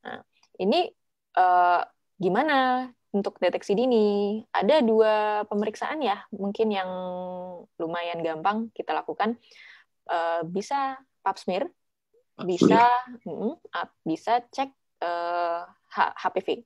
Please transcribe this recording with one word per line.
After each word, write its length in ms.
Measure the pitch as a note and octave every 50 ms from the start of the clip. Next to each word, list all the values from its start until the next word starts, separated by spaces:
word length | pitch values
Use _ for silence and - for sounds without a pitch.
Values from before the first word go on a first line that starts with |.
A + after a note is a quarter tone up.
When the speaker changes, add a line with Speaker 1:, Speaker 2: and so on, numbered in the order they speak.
| _
Speaker 1:
Nah, 160 | - - - - _ _ _ _ _ _ -
ini, 240 | F#3 G3 C4+ F4 F4 - _ _ _ _ _ _ _ _ _
eh, 480 | F3 F#3 F3+ F3+ F3+ F3 F3 F3 F3 - - _ _ _ _ _
gimana 720 | _ F3+ F3+ F3+ A3+ D4 D#4 D4 C4+ C4 B3+ B3+ B3+ B3+ B3+ _ _ _ _
untuk 320 | - G3+ G3 G3 - -
deteksi 320 | F#3 F3 F3 F3+ - -
dini? 640 | G3+ G3 B3 C4 A#3+ A3 G#3+ G#3 G3+ G3+ G3+ G3+ G#3+ A3 - _
Ada 320 | - - - G3+ D4 D#4 B3+
dua 580 | A3+ A3 A3 A3 A3 G#3+ G#3+ G#3+ G#3+ G#3+ G#3 G#3 -
pemeriksaan 560 | G#3+ G#3 G#3 G#3+ G#3+ - A3+ - C#4+ D#4+ C#4+
ya, 240 | G#3 G3+ G3+ - _
mungkin 400 | - - G3 G3+ G3+ - A3+ A3
yang 220 | G#3 G3 F#3 F#3 F#3 F#3 F#3 F3+ F3+ F3+ F#3 F3+ F3+ F3+ F3+ F#3 F3+ E3+ - _ _ -
lumayan 400 | E3+ D#3+ E3+ F3 F3 E3+ E3+ E3
gampang 480 | E3 E3 D#3+ D#3 D#3+ G3 G#3 A3 A3+ A3+ _
kita 160 | - - -
lakukan. 480 | D#3 D#3 - - D3+ - G3+ A3 A#3+ - _ _ - - - - - - _ _ _ _ _ -
Eh, 280 | F3 E3+ E3+ E3 E3+ E3+ E3
bisa 560 | E3 F3 F#3+ G#3 - C#4 C#4 C4+ C4+ C4+ C4 _ _ _ _ _
pap 160 | G3 G3 -
smear, 240 | - - F3+ F#3+ - F4 _ _ _ _ _ _ _ _ _ _ _ _ _
Speaker 2:
Pap 80 | - -
Speaker 1:
bisa, 400 | F3 F3+ F3 - - A#3 A#3 A#3+
Speaker 2:
smear. 400 | A#3+ B3 B3 B3+ B3 B3 A#3 _
Speaker 1:
mm-mm, 280 | - - - F#3+ A3+ E4 _ _ -
ap-, 240 | - E3+ F3 - _ _ _
bisa 400 | E3 D#3+ - - - A#3 B3 A#3+ _
cek, 180 | - - C4+ C4+ _ _ _ _ _ _
eh, 600 | E3 E3+ F3 E3+ E3+ E3+ F3 F3 F3 E3+ E3+ E3+ F3
H-, 500 | F#3 _ _ _ _ - G#3 E3 D#3 - -
H 40 | - F#3
P 80 | - - -
V. 40 | - D3 A#3 A#3+